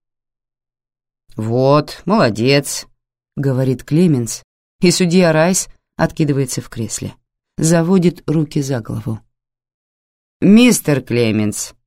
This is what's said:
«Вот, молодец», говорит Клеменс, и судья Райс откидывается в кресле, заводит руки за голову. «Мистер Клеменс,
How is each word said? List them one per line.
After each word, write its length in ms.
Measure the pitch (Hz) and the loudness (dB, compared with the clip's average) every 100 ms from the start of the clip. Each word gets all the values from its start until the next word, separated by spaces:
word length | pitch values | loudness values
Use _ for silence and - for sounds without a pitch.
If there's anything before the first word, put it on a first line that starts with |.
| _ _ _ _ _ _ _ _ _ _ _ _ _ - | _ _ _ _ _ _ _ _ _ _ _ _ _ -10
«Вот, 640 | 110 120 135 147 147 - - | -4 0 2 2 0 -8 -2
молодец», 840 | 220 127 101 127 143 - - - _ _ _ _ - | 0 0 0 0 0 0 -10 -14 _ _ _ _ -6
говорит 480 | 139 127 131 123 | -4 -2 -2 -4
Клеменс, 580 | - 151 180 131 117 - - _ _ _ | -2 2 2 2 -4 -10 -16 _ _ _
и 100 | 180 | 0
судья 420 | 165 175 180 170 | 2 2 2 2
Райс 360 | 156 170 190 - - _ - | 2 2 0 -6 -14 _ -4
откидывается 640 | 131 - 147 135 131 - | -4 -2 -2 -2 -4 -6
в 80 | - | -10
кресле, 460 | 117 110 - - - _ _ _ - | -10 -10 -8 -12 -14 _ _ _ -4
заводит 720 | 160 170 165 190 170 - - | 0 2 2 2 2 -2 -4
руки 320 | 156 151 156 | -4 -2 -4
за 200 | 135 127 | -4 -6
голову. 400 | 107 113 113 110 - _ _ _ _ _ _ _ _ _ _ _ | -6 -10 -8 -10 -14 _ _ _ _ _ _ _ _ _ _ _
«Мистер 600 | 180 220 247 196 - 135 | 4 6 6 4 0 -2
Клеменс, 720 | - 120 113 107 104 - - - | -2 -2 0 0 -2 -6 -12 -16